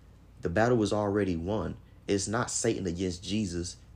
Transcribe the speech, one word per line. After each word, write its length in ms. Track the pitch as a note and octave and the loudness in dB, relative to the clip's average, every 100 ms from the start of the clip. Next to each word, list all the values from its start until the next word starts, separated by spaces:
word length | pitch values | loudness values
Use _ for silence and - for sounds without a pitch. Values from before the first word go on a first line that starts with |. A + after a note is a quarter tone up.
| - - - - | -20 -20 -20 -8
The 60 | F2+ | -2
battle 340 | F2 A2+ B2 | 2 4 4
is 100 | G#2 | 4
already 420 | G#2 G#2 G2+ F#2+ | 2 2 2 0
won. 420 | E2+ E2+ G#2+ E2+ - - - - | 0 -2 -2 -2 -6 -14 -14 -2
It's 220 | G2+ G2+ | 0 0
not 220 | A2+ A#2 | -2 -2
Satan 360 | - A#2 G#2+ F#2 | 0 0 0 -2
against 380 | E2+ F#2+ F2 | -2 -2 -4
Jesus. 520 | - G#2 G2+ F2 F2 - - | -4 -2 0 -2 -6 -10 -18